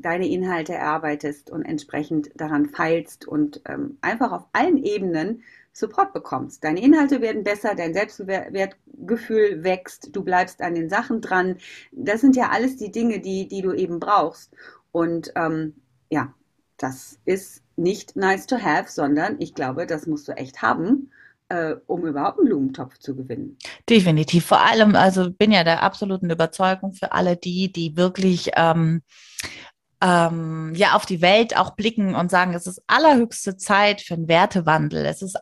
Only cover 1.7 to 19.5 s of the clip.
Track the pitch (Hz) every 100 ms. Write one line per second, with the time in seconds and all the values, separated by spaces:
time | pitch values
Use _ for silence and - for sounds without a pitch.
1.7 | 156 - 143 151 160 147 - 156 147 147
2.7 | - 165 165 160 - - 151 147 - -
3.7 | 71 - - 170 233 233 175 - 208 320
4.7 | 320 202 208 185 160 175 226 - - _
5.7 | - 220 - 392 160 - 131 127 - 156
6.7 | 156 254 311 277 269 220 214 202 202 214
7.7 | 180 165 175 214 - 190 190 - 190 190
8.7 | - _ - 175 226 - 220 208 160 180
9.7 | 185 - - - 196 175 180 185 - 175
10.7 | 170 165 202 226 226 - 185 185 185 -
11.7 | - - - 151 220 269 254 226 208 254
12.7 | 262 208 226 233 202 190 190 190 196 185
13.7 | 180 180 170 196 202 160 - - _ -
14.7 | - _ 170 165 165 - 175 165 160 156
15.7 | - _ _ _ 151 131 - _ _ _
16.7 | - 131 131 - - - 190 - - _
17.7 | - 170 214 - - 190 190 - 240 190
18.7 | 156 185 - 143 147 185 - 156